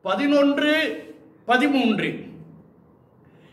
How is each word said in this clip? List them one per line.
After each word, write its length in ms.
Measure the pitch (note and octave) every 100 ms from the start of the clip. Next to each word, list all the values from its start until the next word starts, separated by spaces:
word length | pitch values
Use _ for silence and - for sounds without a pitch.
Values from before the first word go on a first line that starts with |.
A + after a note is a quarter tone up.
பதினொன்று 1000 | F#3+ G3 C#4+ C#4+ C#4+ C#4+ D4+ D#4 D#4 - - - - - -
பதிமூன்று. 800 | B3 C#4+ C4+ A3+ G3 D#3 - - - - - - _ _ _ _ _ _ - -